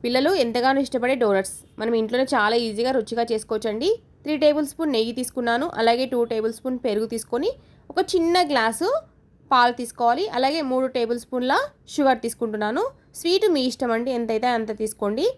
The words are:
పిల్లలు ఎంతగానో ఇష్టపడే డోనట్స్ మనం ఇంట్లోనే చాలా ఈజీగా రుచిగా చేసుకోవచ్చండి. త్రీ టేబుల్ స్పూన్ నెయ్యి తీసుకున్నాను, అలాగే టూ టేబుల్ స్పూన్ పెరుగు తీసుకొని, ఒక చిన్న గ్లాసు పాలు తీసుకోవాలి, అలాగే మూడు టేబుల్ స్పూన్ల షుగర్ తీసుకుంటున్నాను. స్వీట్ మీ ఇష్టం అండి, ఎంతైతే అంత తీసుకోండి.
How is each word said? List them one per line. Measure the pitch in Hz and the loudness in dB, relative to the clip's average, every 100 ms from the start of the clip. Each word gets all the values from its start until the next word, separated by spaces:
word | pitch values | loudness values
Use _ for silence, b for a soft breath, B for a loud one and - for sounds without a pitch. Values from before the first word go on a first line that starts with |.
పిల్లలు | 240 247 285 381 | 0 0 2 2
ఎంతగానో | 233 233 254 269 | 2 2 2 2
ఇష్టపడే | 269 254 247 262 | 0 -2 0 2
డోనట్స్ | 226 196 190 - - - | 2 2 0 -8 -18 -6
మనం | 220 233 | -2 0
ఇంట్లోనే | 220 247 262 | 0 0 0
చాలా | 262 208 233 233 | 2 2 2 0
ఈజీగా | 208 247 262 | -2 0 0
రుచిగా | 214 226 233 | -2 -4 -2
చేసుకోవచ్చండి. | 220 - 220 220 208 320 466 - _ | -2 -4 -4 -4 -2 -2 -2 -6 _
త్రీ | - 302 | -4 2
టేబుల్ | 302 294 294 | 4 4 -2
స్పూన్ | - 320 247 | -2 0 0
నెయ్యి | 226 240 | 0 -2
తీసుకున్నాను, | 247 - 240 233 285 - | -6 -4 0 0 -2 0
అలాగే | 226 240 262 | 2 2 0
టూ | 247 233 | 0 0
టేబుల్ | 226 220 226 | 0 -2 -4
స్పూన్ | 262 254 254 | -6 -4 -2
పెరుగు | 208 220 | -2 -2
తీసుకొని, | 226 - 240 359 554 b b b | -6 -4 -2 -2 -4 b b b
ఒక | - 370 | -2 0
చిన్న | 370 330 349 339 | 2 2 2 2
గ్లాసు | 269 226 226 349 605 640 _ _ _ - | 2 0 0 0 -2 -4 _ _ _ 0
పాలు | 262 247 240 | 4 4 2
తీసుకోవాలి, | 240 - 233 254 427 240 | -8 0 0 2 -2 0
అలాగే | 269 320 277 | 0 0 0
మూడు | 254 262 254 | 0 0 -2
టేబుల్ | 226 240 | -2 -2
స్పూన్ల | - 254 254 330 571 _ - - | -4 -4 0 0 0 _ -10 0
షుగర్ | 269 247 240 | 2 2 -2
తీసుకుంటున్నాను. | - 233 214 214 254 494 - b - | -4 -6 -2 -2 -2 -4 -6 b -6
స్వీట్ | 339 370 427 302 | 0 2 4 2
మీ | 254 | 0
ఇష్టం | - 247 226 | -2 -2 0
అండి, | 240 247 | -2 -2
ఎంతైతే | 226 220 247 240 | -2 0 0 0
అంత | 220 208 | -2 -4
తీసుకోండి. | 220 - 202 220 403 | -6 -4 -4 0 -2